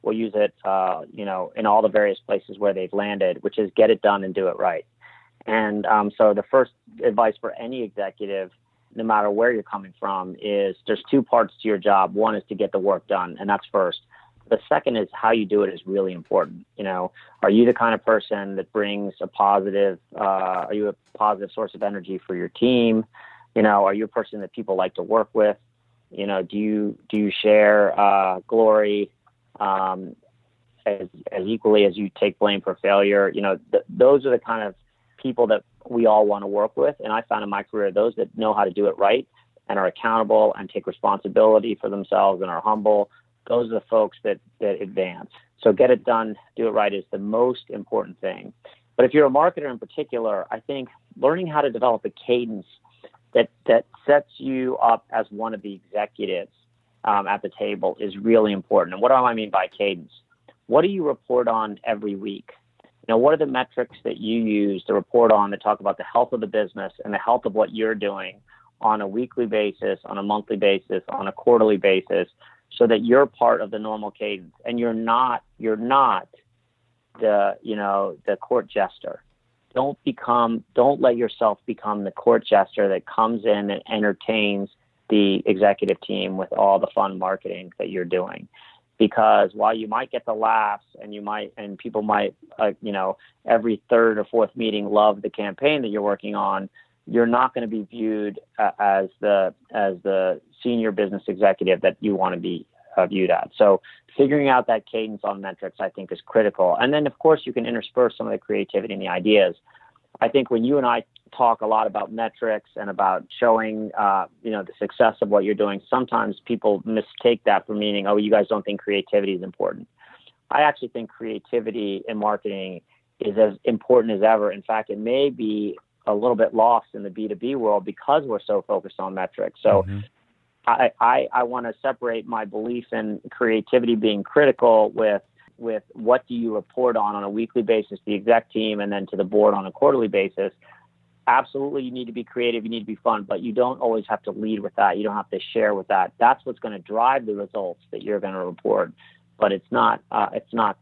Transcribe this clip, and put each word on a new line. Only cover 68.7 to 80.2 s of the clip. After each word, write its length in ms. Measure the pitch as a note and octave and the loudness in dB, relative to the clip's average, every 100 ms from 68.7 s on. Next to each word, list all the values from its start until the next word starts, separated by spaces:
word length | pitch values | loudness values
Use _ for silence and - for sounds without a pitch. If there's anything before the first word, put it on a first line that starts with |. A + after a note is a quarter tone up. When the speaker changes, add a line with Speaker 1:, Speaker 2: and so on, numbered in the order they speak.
| _ | _
Speaker 1:
on 180 | G#2+ G#2+ | -2 -2
a 80 | G2 | -4
weekly 380 | G#2+ B2 - A#2 | -6 -6 -4 -2
basis, 520 | G#2+ G#2 - G2+ G2 | 0 -2 -4 -6 -6
on 140 | - G2 | -8 -8
a 40 | |
monthly 340 | G2 G#2 - G#2 | -4 -4 -4 0
basis, 460 | G2+ G2 _ F#2+ - | 0 0 _ -8 -6
on 180 | - G2 | -8 -8
a 60 | |
quarterly 460 | - - A#2 A2 G2+ | -2 2 4 4 2
basis, 500 | G2 F#2+ - F2+ F2+ _ - _ _ - | 2 0 0 -4 -4 _ -20 _ _ 0
so 100 | A#2+ | 2
that 160 | A2 | 4
you're 220 | A#2 B2+ | 4 4
part 380 | C#3 _ A#2+ G2+ | 4 _ 2 2
of 80 | G2+ | -2
the 80 | G#2+ | -8
normal 320 | A2 G#2+ G#2 | -8 -8 -10
cadence 420 | _ G#2+ G2 E2+ _ A#2 | _ -8 -8 -12 _ -8
and 120 | A#2+ | -4
you're 140 | A#2 | -2
not, 500 | A2+ A2+ A#2 B2+ A#2+ _ _ | -2 0 2 2 -2 _ _
you're 180 | A2+ | -4
not 540 | A2 A#2+ C3+ C3 F#2+ - _ _ _ _ _ _ _ _ - | -2 2 2 4 0 -6 _ _ _ _ _ _ _ _ -4
the, 380 | G#2+ G#2 G2 - | 0 2 0 -4
you 120 | - | -8
know, 440 | G#2 G2+ G2 G2 E2 - | -6 -4 -2 -4 -6 -6
the 100 | G2 | -6
court 320 | - B2 G2+ | -2 -4 -2
jester. 540 | G#2 F#2+ - - - _ _ _ _ _ | -4 -4 -6 -14 -14 _ _ _ _ _
Don't 240 | B2 C3+ - | -4 -4 -4
become, 580 | - A#2 | -8 -6